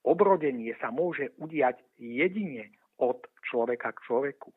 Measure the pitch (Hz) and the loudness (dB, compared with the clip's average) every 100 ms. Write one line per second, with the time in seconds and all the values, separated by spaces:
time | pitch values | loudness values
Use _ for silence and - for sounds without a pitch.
0 | - 170 196 185 151 127 113 113 123 120 | 4 6 6 6 2 -2 -6 -6 -6 -2
1 | 175 160 135 - 156 160 127 123 _ _ | -2 -2 -6 -8 -8 0 0 0 _ _
2 | 120 120 175 196 196 127 104 _ _ _ | -10 0 0 0 -6 -8 -14 _ _ _
3 | 127 123 - _ - 123 117 120 113 - | 0 0 -8 _ -6 -2 0 -2 -4 -8
4 | - 120 143 139 - | -2 -2 -2 -6 -18